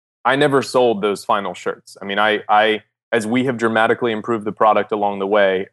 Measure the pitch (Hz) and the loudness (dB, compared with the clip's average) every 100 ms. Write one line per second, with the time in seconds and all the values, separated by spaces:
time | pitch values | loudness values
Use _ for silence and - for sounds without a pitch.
0 | _ _ 123 135 147 135 113 131 123 104 | _ _ -2 2 2 2 0 2 2 2
1 | 104 95 - 107 95 87 104 - - - | -2 -4 -2 -4 -4 -8 -8 -8 -14 -16
2 | 98 101 107 107 - 107 110 107 - _ | -6 0 0 0 2 2 4 0 -6 _
3 | _ 117 107 123 127 117 117 113 113 113 | _ -4 0 -2 -2 -2 0 2 2 0
4 | 123 107 110 113 104 95 110 104 98 107 | -2 -4 -4 -6 -6 0 2 2 0 -2
5 | 104 101 98 104 98 95 95 | -4 -4 0 2 2 0 -4